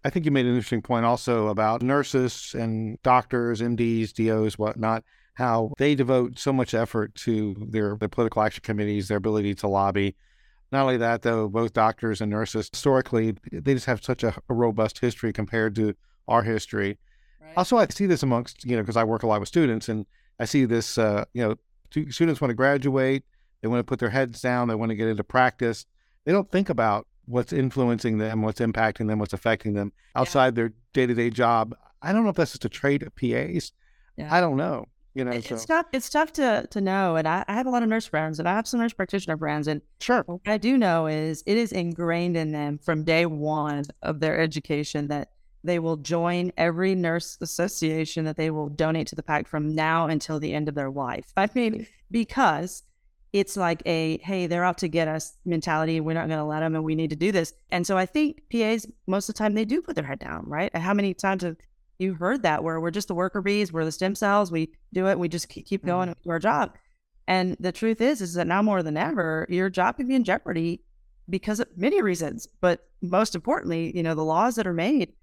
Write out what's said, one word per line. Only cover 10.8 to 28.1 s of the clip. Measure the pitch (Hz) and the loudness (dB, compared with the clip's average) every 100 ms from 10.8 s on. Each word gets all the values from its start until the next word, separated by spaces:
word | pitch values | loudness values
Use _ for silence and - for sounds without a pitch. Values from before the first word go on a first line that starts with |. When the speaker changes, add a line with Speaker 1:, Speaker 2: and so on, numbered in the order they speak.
Speaker 1:
only | 135 127 | 2 2
that, | 117 117 | 2 2
though, | 120 113 107 | 0 0 0
both | 104 117 | 0 0
doctors | - 110 113 117 104 | 4 2 2 -4 -2
and | 107 | -2
nurses, | 107 113 110 104 | -2 -2 -4 -6
historically, | - 143 131 127 117 113 98 - | -2 2 2 2 0 0 -4 -10
they | - 139 | -6 0
just | 131 - | 0 0
have | 113 | -4
such | - 127 | -2 -2
a, | 117 - - | -2 -2 -4
a | |
robust | 113 117 107 110 - | 0 2 2 0 0
history | 123 - 113 | -2 0 -4
compared | 104 101 117 110 | -2 -2 0 0
to | 104 107 - _ _ - | 2 0 -2 _ _ 2
our | 117 | 2
history. | 110 110 - 104 98 101 _ _ _ - | 4 -2 -4 -4 -4 -4 _ _ _ -20
Speaker 2:
Right. | 156 170 | -6 -2
Speaker 1:
Also, | 185 240 | 2 4
I | 190 | 4
see | - 202 | 2 2
this | 165 | 2
amongst, | 139 120 120 - | 2 0 -2 -12
you | 120 120 | -2 -2
know, | |
'cause | 104 117 | 2 2
I | |
work | 113 113 | 2 2
a | 117 | 2
lot | 104 | 2
with | 98 | 2
students, | 175 147 113 - | 2 2 2 -2
and | 107 101 _ _ _ | -6 -6 _ _ _
I | |
see | 117 147 127 | 0 2 4
this, | 117 - - | 2 0 0
uh, | 110 104 - | 2 2 -2
you | 120 | -2
know, | 113 110 _ _ _ | -2 -2 _ _ _
stu-, | - 151 | -6 -4
students | 123 165 143 | 0 2 2
wanna | 139 | 0
graduate, | 117 135 143 139 135 131 135 - _ _ _ | 4 4 4 2 2 2 0 -4 _ _ _
they | 110 | -2
wanna | 120 | -2
put | - 120 | 0 -2
their | 117 | 0
heads | 123 131 113 | 0 -2 -2
down, | 127 123 120 | -2 0 0
they | 110 | 0
wanna | 113 | -2
get | 107 113 | 0 0
into | 107 | 0
practice. | 101 127 127 - 120 113 - _ _ _ | 0 4 4 4 -2 -2 -10 _ _ _
They | - | 0
don't | 190 196 | 2 2
think | 180 196 | 0 0
about | 131 113 104 - _ - | 2 2 2 -2 _ -4
what's | 120 117 | -2 0
influencing | - 131 135 123 117 123 | 0 0 2 2 2 0